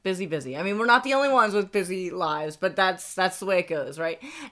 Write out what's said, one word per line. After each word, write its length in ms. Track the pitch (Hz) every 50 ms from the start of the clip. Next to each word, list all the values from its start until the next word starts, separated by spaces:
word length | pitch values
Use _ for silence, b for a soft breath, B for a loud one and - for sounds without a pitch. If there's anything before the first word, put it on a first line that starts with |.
| -
Busy, 220 | 190 190 180 196
busy. 320 | 165 156 151 131 131 131 139
I 40 | 175
mean, 140 | 196 202 214
we're 80 | 226
not 180 | 240 233 247 247
the 100 | 269 277
only 160 | 269 285 277
ones 240 | 269 254 226 214 196
with 180 | 208 202 190
busy 380 | - 208 190 170 185 190 185 175
lives, 440 | 170 180 175 156 151 151 156 156 151 -
but 180 | - 190 -
that's, 380 | - 190 185 185 185 - - -
that's 240 | - 185 190 185 -
the 60 | 196
way 140 | 190 196 180
it 80 | 180 180
goes, 300 | 165 151 135 131 139 151
right? 220 | 165 165 165 - B 285 B B 294 233